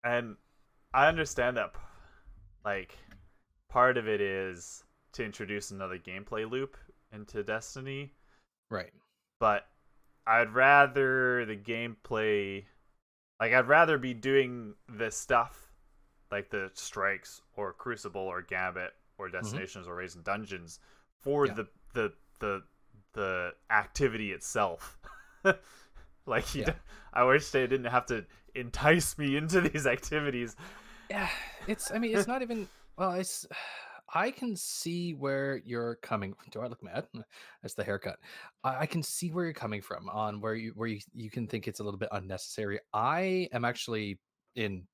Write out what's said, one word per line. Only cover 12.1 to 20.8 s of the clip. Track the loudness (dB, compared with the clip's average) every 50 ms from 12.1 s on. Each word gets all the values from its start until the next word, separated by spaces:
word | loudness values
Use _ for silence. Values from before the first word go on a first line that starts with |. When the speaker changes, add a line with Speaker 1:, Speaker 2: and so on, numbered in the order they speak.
| 0 2 4 4 4 4 2 0 -4 -8 -10 -12 _ _ _ _ _ _ _ _ _ _ _ _ _ _
Speaker 1:
like, | 2 6 6
I'd | 6 8 8
rather | 8 8 10 8 6 2
be | 2 -2 -6
doing | -2 0 4 6 6 6 4 0 -8 -10 -12 -14 _ _ -18
this | -6 -4 -4 -4 -4
stuff, | -6 0 4 6 6 6 4 -4 -20 -20 -20 -20 _ -20 _ _ _ _ _ _ _ _ _
like | -6 -6 -4 -4
the | -4 -4 -4 -4 -8
strikes | -10 -12 -10 -4 0 0 0 0 0 -6 -14 -20 -20 _ _ _
or | -8 -6 -6 -8
Crucible | _ -8 -8 -8 -6 -8 -10 -6 -6 -4
or | -4 -4 -6 -6
Gambit | -4 -4 -2 -2 -2 -2 -4 -8 -8 -10 _ _ _ _ _
or | -10
Speaker 2:
Mm-hmm. | -6 -6
Speaker 1:
Destinations | -6 -6 -4 -6 -6 -8 -8 -10 -14 -12 -10
or | -10
Raids | -8 -8 -10 -10
and | -10 -4
Dungeons | -4 -4 -4 -4 -8 -10 -10 -10 -14 -18 -20